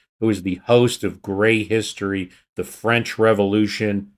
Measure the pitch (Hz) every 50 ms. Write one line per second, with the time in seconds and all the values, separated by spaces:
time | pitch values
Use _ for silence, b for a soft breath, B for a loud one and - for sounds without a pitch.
0 | _ _ _ _ 110 113 104 92 87 95 90 - - - 120 120 123 120 - -
1 | 104 92 85 - - 98 95 98 107 113 113 110 104 95 110 113 101 - - -
2 | 101 98 98 95 90 90 b b b b _ - - - - - - 113 117 117
3 | 113 - - - 110 110 110 101 101 98 104 107 107 101 - - 110 104 101 101
4 | 101 - _